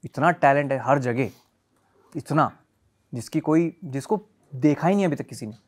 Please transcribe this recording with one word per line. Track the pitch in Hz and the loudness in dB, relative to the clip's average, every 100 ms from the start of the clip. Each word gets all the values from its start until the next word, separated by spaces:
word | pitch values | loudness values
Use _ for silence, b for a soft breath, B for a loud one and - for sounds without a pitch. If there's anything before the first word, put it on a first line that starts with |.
इतना | - - 151 | -12 0 0
टैलेंट | 170 143 139 143 | 4 4 4 2
है | 135 | -4
हर | 120 143 | 2 2
जगह, | 123 117 120 - _ _ _ _ _ _ _ 160 | 2 -2 -4 -6 _ _ _ _ _ _ _ -14
इतना, | - 147 131 - _ _ _ _ _ | -2 0 0 -2 _ _ _ _ _
जिसकी | 127 113 160 | -12 -6 -6
कोई, | 147 160 170 - | 0 0 0 -4
जिसको | 170 131 - 214 - _ _ | -10 -10 -6 -6 -6 _ _
देखा | 135 147 147 160 | -2 0 2 2
ही | 202 | 2
नहीं | 190 | 0
अभी | 143 | -2
तक | 135 | -8
किसी | 113 110 | -12 -14
ने। | 113 | -14